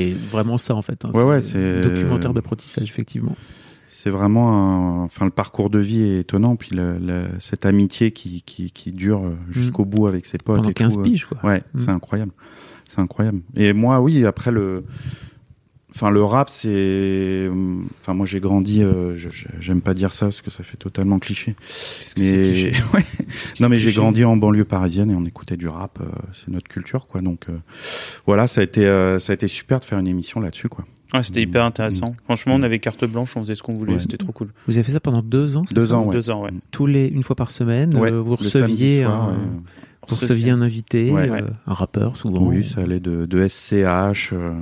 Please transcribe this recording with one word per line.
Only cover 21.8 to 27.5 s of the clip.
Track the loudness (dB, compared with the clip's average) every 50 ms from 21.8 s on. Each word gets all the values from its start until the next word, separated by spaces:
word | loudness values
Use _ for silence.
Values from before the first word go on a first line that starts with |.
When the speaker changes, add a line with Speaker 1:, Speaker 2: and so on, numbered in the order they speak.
| -10 -10 -10 -12 -14 -8 -4
Speaker 3:
que | 0
Speaker 2:
Mais, | 2 4
Speaker 3:
c'est | 4 4 4 4 2 2 0 0
cliché ? | 0 0 2
Speaker 2:
<laughs> | 2 2
ouais. | 2 2 0 -4 -8 -8 -8 -8 -12 -12 -10 -2 2
Non, | 4
mais | 4 4
j'ai | 4 4
Speaker 3:
Cliché. | 4 4 4
Speaker 2:
grandi | 4 4 4 4 4
en | 6 6
banlieue | 4 4 4 4 4 2
parisienne | 2 2 0 0 0 2 2 2 2
et | 2
on | 0 -2
écoutait | -4 -6 -10 -10 -8 -8
du | -6 -6
rap, | -8 -8 -8 -12 -12 -10 -12
euh, | -10 -10 -10 -12 -12 -14 -16
c'est | -14 -10 -8
notre | -8 -8 -10
culture, | -10 -12 -12 -10 -6 -8 -8 -8
quoi. | _ -8 -4
Donc, | -4 -4 -4 -6 -8
euh, | -10